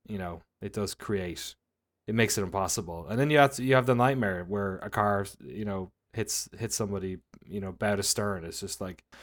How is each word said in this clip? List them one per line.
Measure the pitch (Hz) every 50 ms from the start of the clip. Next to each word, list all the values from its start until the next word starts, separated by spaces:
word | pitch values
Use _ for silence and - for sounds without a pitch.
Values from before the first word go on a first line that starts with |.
| _
you | - 110 95
know, | 92 87 85 80 - _ _ - 113
it | 101 -
does | 107 101 92 -
create, | - - - 107 98 90 87 82 - - - - _ _ _ _ _ _ _ _ _ _
it | - 107
makes | 117 113 107 - 113
it | 98
impossible. | 87 80 98 95 87 - 117 92 82 85 85 82 76
And | 107 120
then | 139 151
you | 151 147
have | 143 135 -
to, | - 123
you | 131 135
have | 131 123
the | 127 123
nightmare | 120 123 131 139 131 113 98 92 90 87
where | 87 101 101 101 98 92
a | 92 - 104
car, | - 113 104 104 101 98 - - - - -
you | - - 190 107
know, | 104 196 190 185 180 _ _ _ _ -
hits, | 113 107 - - - - - -
hits | 92 113 107 -
somebody, | - 110 98 101 98 95 95 92 90 - _ - - -
you | - 95 104
know, | 98 95 90
bow | - 110 104 104
to | 98 98
stern. | - - - 104 104 98 90 82
It's | 82 80 -
just | 98 92 - -
like, | 98 92 90 - _ _ - -